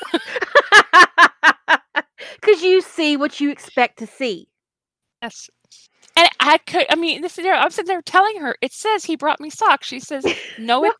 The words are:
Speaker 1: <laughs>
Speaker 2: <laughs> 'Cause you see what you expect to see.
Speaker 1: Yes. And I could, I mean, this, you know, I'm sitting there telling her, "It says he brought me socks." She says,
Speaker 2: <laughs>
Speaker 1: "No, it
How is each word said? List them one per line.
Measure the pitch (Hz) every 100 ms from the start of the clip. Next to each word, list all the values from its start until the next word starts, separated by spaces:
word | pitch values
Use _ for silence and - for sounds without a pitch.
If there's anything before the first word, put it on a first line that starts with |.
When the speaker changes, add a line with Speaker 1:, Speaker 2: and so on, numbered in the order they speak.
| -
Speaker 1:
<laughs> |
Speaker 2:
<laughs> | - - - - - - 415 - 349 359 - 330 - 311 - - 311 - 294 - _ - -
'Cause | - 370
you | 359 370
see | - - 302 294
what | 285 -
you | 285
expect | 285 - - 240 -
to | 226
see. | _ 254 196 - _ _ _ _ _ _ _
Speaker 1:
Yes. | 233 - - _ _ _ _ _ _ -
And | 339 -
I | 269 311
could, | - 339 294
I | 311
mean, | 339 285
this, | 339 -
you |
know, | 359
I'm | 339 320
sitting | - 349
there | 370
telling | - 370 403 427
her, | 277 -
"It | 269
says | - 427 415 -
he | 320
brought | 294 -
me | 302
socks." | - 440 339 -
She | 262
says, | - 277
Speaker 2:
<laughs> | 349 - - -
Speaker 1:
"No, | 226 247
it | 392 453